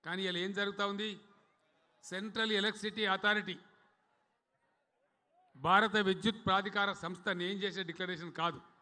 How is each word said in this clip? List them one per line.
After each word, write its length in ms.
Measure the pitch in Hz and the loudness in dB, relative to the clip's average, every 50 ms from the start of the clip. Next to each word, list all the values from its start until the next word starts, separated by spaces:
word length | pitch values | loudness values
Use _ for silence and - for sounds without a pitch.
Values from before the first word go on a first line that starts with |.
| _ | _
కానీ 180 | 160 175 185 190 190 | -6 -4 -2 -2 0
ఇలా 120 | 180 175 | 0 0
ఏం 120 | 180 196 202 | -2 -2 -2
జరుగుతూ 340 | 190 202 202 202 202 202 202 | -2 -2 -2 0 -2 -2 -2
ఉంది? 340 | 202 202 214 220 202 - - _ - _ _ _ _ _ _ _ _ _ _ _ _ _ - | -2 -2 -4 -6 -6 -8 -14 _ -20 _ _ _ _ _ _ _ _ _ _ _ _ _ -14
సెంట్రల్ 480 | - 180 185 202 220 185 220 220 226 | -8 -8 -6 -6 -6 -2 -2 0 2
ఎలక్ట్రిసిటీ 540 | 214 202 196 214 214 214 202 214 180 202 214 | 2 2 2 2 -2 -2 -6 -6 -2 -2 0
అథారిటీ, 540 | 196 190 190 190 208 208 208 196 202 180 - - - _ _ _ _ _ _ _ _ _ _ _ _ _ _ _ _ _ _ _ _ _ _ _ _ _ _ _ _ _ _ _ _ _ _ _ _ _ | 2 2 2 4 2 2 2 0 -2 -8 -8 -10 -20 _ _ _ _ _ _ _ _ _ _ _ _ _ _ _ _ _ _ _ _ _ _ _ _ _ _ _ _ _ _ _ _ _ _ _ _ _
భారత 400 | 131 131 160 185 196 214 214 - | -4 2 6 8 8 8 6 4
విద్యుత్ 500 | 214 208 190 190 175 - 226 220 - - | 2 2 2 0 2 2 0 0 0 0
ప్రాధికార 480 | 196 190 196 196 208 196 202 202 202 185 | 2 2 2 2 0 -2 0 0 0 -2
సంస్థ 360 | - - 170 180 180 - 208 | -4 -6 -8 -8 -6 -4 -4
నేను 300 | 190 180 175 180 202 196 | -4 -2 -2 -4 -4 -2
చేసే 240 | 190 196 170 185 190 | -4 -4 -4 -6 -8
డిక్లరేషన్ 500 | 165 170 - 185 180 180 156 170 170 - | -8 -6 -6 -6 -6 -6 -8 -8 -10 -6
కాదు. 280 | - 165 170 160 127 - - _ _ | -2 -2 -2 -2 -4 -12 -20 _ _